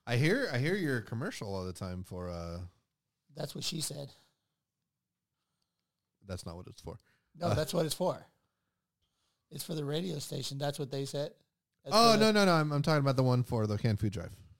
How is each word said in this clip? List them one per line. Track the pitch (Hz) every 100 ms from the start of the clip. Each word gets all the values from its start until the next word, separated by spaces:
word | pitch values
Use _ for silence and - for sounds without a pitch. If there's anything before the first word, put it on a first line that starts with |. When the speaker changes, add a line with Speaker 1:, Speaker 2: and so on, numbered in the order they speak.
| -
Speaker 1:
I | 120
hear, | 156 247 240
I | 123
hear | 147
your | 202 156 123
commercial | 110 120 180 - 107
all | 98
the | 92
time | 90 95 90
for, | 92 92 90
uh, | 85 85 85 90 _ _ _ _ _ _ 143
Speaker 2:
That's | 151
what | -
she | - 165
said. | 143 147 143 - _ _ _ _ _ _ _ _ _ _ _ _ _ _ _ _ _ _ _ _ 101
Speaker 1:
That's | 90 87
not | 85
what | -
it's | -
for. | - - _ _ _ 156
Speaker 2:
No, | 175
Speaker 1:
Uh, |
Speaker 2:
that's | 107 156
what | 170 156
it's |
for. | - 180 127 - _ _ _ _ _ _ _ _ _ _ _ _
It's | 143
for | -
the | 156
radio | 143 156 185 151
station. | - 135 123 139
That's | 143 143
what | 143
they | 139
said. | 139 143 151 - _ _ _ _
That's | 139 208
Speaker 1:
Oh, | 233
Speaker 2:
what | 214
Speaker 1:
no, | 220
Speaker 2:
I |
Speaker 1:
no, | 208
no! | 196
I'm, | 165 151
I'm | 143
talking | 151 151
about | 139 131
the |
one | 127 123
for | 123 120 107
the | 104
canned | 117 107
food | 107
drive. | 92 87 - - -